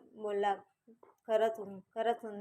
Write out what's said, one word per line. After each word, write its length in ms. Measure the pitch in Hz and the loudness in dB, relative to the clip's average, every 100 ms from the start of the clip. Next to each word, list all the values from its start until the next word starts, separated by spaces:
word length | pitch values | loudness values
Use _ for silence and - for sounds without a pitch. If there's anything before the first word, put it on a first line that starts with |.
| - | -16
बोलला, 400 | 214 208 202 202 196 - _ _ 226 - _ - | -8 -4 0 2 0 -6 _ _ -20 -20 _ 0
खरंच, 320 | 220 226 220 196 190 - | 4 4 0 -8 -12 -12
खरंच 300 | 226 220 220 220 202 | -2 0 0 -4 -10